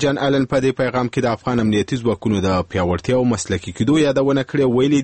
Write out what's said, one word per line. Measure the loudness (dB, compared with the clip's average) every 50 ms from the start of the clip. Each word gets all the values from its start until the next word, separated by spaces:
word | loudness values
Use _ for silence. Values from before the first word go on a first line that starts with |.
جان | 0 0 0 0
آلن | 0 0 0 0 0 0
په | 0 0
دې | 0 0 0 0
پیغام | -2 -2 0 -2 -2 -2
کې | -2 -2 -2
د | -2 -2
افغان | -2 -4 -2 0 0
امنیتي | 2 2 2 0 0 -2 -4
ځواکونو | -4 -2 -2 -2 -2 -2 -2 0 0 0
د | 0 0 0 -2 -2
پیاوړتیا | -2 -2 0 0 -2 -2 -2 0 0 2
او | 2 0
مسلکي | 0 -2 -2 -4 -6 -6 -6 -6
کېدو | -4 -2 0 2 2 2
یادونه | 2 2 2 2 2 2 0 0
کړې | -2 -2 0 0 2
او | 2 2
ویلي | 2 2 2 2 2